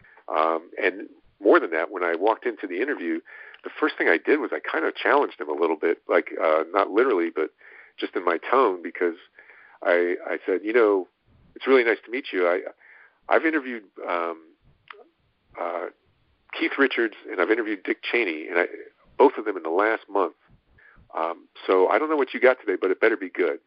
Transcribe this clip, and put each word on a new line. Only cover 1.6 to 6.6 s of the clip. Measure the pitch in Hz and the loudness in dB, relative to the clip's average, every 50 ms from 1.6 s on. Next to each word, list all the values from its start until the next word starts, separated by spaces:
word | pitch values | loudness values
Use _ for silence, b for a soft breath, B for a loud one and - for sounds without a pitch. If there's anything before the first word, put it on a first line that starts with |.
than | 123 90 | 4 2
that, | 80 80 85 - | -2 -2 -2 -4
when | 98 90 90 | -4 -4 -2
I | 85 85 | -2 -2
walked | 82 95 110 107 - - | 0 2 0 0 0 -2
into | 123 107 - 107 | -6 -6 -6 -8
the | 92 87 92 | -8 -4 -4
interview, | 127 147 123 - 87 85 80 82 B B B B B B B B - | -4 -4 -4 -6 -4 -4 -4 -6 B B B B B B B B -16
the | 117 - - | -16 -6 -2
first | 156 147 - | -2 -2 -2
thing | - 160 113 | 0 2 2
I | 85 82 | 2 2
did | - - 135 156 | 2 0 0 0
was | 117 - | 0 -6
I | 80 - | -6 -6
kind | - - - 160 160 | -6 -6 -4 -4 -4
of | 110 - | -4 -6
challenged | - - 101 127 147 127 - - - | -2 0 2 2 2 2 0 -4 -10
him | 76 73 | -8 -6
a | 76 | -2
little | 73 82 80 80 | 0 0 0 0
bit, | 78 85 82 - - _ - | 0 0 -2 -2 -2 _ 2
like, | 95 87 - - - - | 2 2 2 0 -6 -2
uh, | 87 80 78 80 | 2 2 2 2